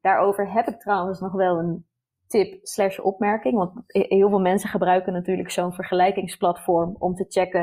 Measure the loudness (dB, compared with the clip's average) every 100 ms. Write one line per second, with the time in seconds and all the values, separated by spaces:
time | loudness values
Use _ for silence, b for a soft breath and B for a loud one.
0 | 2 2 2 0 -2 0 -2 -4 -2 -2
1 | -2 -6 -6 0 2 2 -2 -6 -10 _
2 | _ _ _ 0 0 -4 -12 -2 -2 0
3 | -4 0 -2 0 0 0 -2 -6 -4 -2
4 | 2 4 4 4 2 2 0 -2 2 2
5 | 0 -6 -4 -4 -4 -4 -4 -6 -4 2
6 | 2 2 -6 -2 -2 -2 0 0 0 -4
7 | -6 -4 -4 -2 0 0